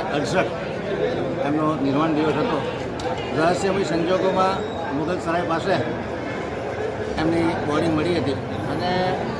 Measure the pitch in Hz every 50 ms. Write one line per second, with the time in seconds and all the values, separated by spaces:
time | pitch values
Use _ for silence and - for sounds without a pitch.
0 | - - - 147 139 127 160 185 156 151 170 - - - - - - - 196 160
1 | 165 165 170 - - - - - 135 143 147 156 156 151 156 147 139 135 131 143
2 | 160 160 156 147 156 156 139 147 156 - 151 139 123 - - - - - - -
3 | - - - - - - 120 139 160 170 180 156 180 196 185 196 185 139 165 165
4 | 165 165 185 185 - 190 180 185 185 190 190 202 214 220 - 151 165 - 135 143
5 | 160 175 180 175 - 165 165 175 175 170 165 160 - 190 185 151 156 156 - -
6 | - - - - - - - - - - - - - - - - - - - -
7 | - - - 147 160 160 165 165 165 165 170 - - 147 147 151 160 170 160 151
8 | 156 175 180 160 131 147 135 131 - - - - - 131 143 156 170 180 180 185
9 | 185 185 180 - 123 113 113